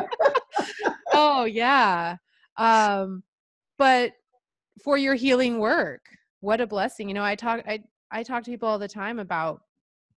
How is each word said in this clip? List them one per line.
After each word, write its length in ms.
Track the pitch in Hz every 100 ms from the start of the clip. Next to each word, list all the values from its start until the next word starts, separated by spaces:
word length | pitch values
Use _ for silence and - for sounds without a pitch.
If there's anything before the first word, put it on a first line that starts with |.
| - - 554 571 - 807 - - - - -
Oh, 320 | 294 302 277 226
yeah. 720 | 220 240 277 214 175 170 175 _ _ _ -
Um, 680 | 226 220 214 196 190 185 - _ _ _ _ -
but 360 | 269 254 247 - _ _ _ _ _ _
for 140 | - 285
your 180 | 269 262
healing 440 | 269 254 254 233
work, 460 | 214 320 180 127 _ _ _ _
what 200 | 196 226
a 60 | 226
blessing. 400 | 208 202 - 202
You 80 | 202
know, 80 |
I 120 | 202 208
talk, 260 | 226 233 -
I, 160 | 220 208 _ _
I 120 | 214
talk 200 | 240 247
to 80 | 226
people 160 | 233 226
all 120 | 214
the 80 | 202
time 320 | 214 196 233
about 420 | 185 170 160 151 _ _ _ _ _ _